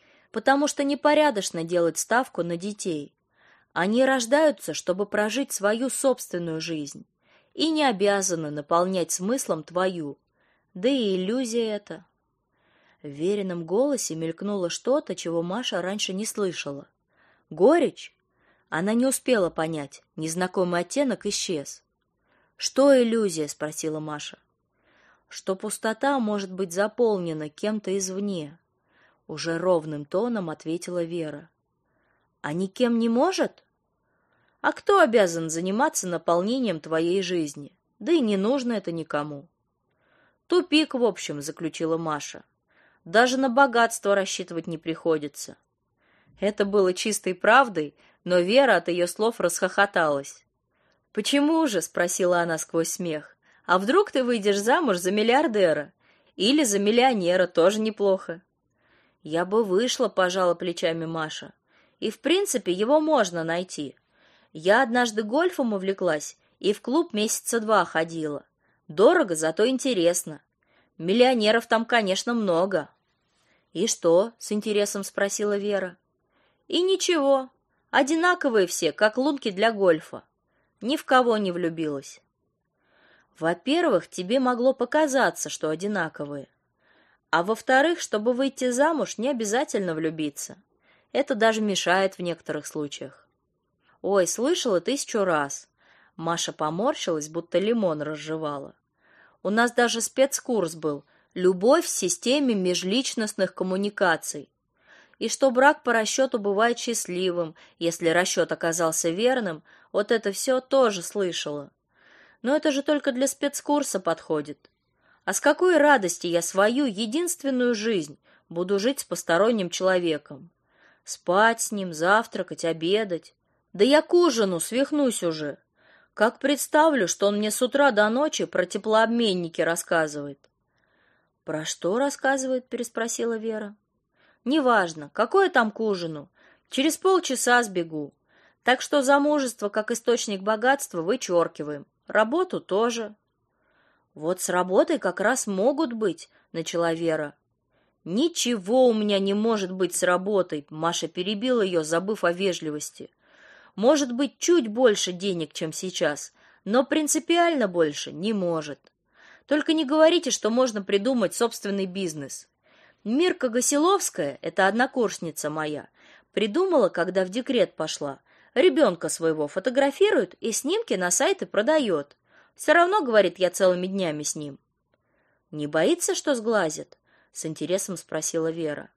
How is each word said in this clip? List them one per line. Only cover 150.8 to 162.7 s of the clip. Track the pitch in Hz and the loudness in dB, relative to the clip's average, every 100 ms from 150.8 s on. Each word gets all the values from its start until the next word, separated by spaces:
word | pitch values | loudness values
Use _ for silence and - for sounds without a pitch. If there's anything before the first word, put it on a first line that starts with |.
| 165 170 160 | -4 -2 -6
перебила | - 185 208 254 240 | -6 -6 -4 0 0
ее, | 190 175 | 2 0
забыв | 156 170 190 214 | 0 -2 -2 -2
о | 175 | -2
вежливости. | 175 196 170 160 147 - - 117 _ _ _ - - _ - | 0 -2 -2 -6 -8 -10 -14 -20 _ _ _ -20 -20 _ 0
«Может | 226 302 269 | 4 4 2
быть, | 240 277 - | -2 -4 -2
чуть | - 349 226 | 2 2 2
больше | 214 254 202 - | 2 4 4 -2
денег, | 180 202 175 151 | -4 -4 -4 -6
чем | - 160 | -8 -8
сейчас, | - 185 - 160 143 - _ _ _ | -8 -10 -2 -2 -2 -10 _ _ _
но | - 233 247 | -2 0 2
принципиально | 311 302 311 - 339 339 302 208 | 0 0 -2 2 2 2 2 0
больше | 175 160 143 143 | 2 0 -2 -10
не | 143 202 | -6 -4
может. | 214 175 165 147 139 _ _ _ _ - - - | -2 -2 -2 -6 -12 _ _ _ _ -20 -20 -2
Только | 302 285 | 0 2
не | 320 262 | 0 0
говорите, | 311 320 339 302 | 4 6 4 0
что | - 220 | -2 0
можно | 240 254 208 | 0 0 -2
придумать | 196 202 214 254 185 | -2 0 0 0 -2
собственный | - 233 - 208 196 190 | 0 -2 -2 -6 -4 -4
бизнес. | 185 180 156 135 - - _ _ | -4 -6 -6 -12 -14 -20 _ _